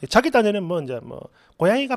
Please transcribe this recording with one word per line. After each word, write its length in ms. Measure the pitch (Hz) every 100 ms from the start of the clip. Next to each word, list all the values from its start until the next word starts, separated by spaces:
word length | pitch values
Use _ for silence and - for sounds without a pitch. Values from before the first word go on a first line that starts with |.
| 135
자기 240 | 240 294
딴에는 280 | 247 214 202
뭐 160 | 170 175
이제 160 | 131 120
뭐 160 | - - - _ _ -
"고양이가 380 | 175 254 269